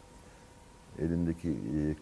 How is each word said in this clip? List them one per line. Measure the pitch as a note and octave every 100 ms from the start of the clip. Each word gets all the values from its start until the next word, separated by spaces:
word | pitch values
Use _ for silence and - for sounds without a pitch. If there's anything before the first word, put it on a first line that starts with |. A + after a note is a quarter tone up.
| - - - - - - - - - -
Elindeki, | E2 E2+ E2 E2 E2+
e, | A#1 G#1+ D2+ D2+ D2+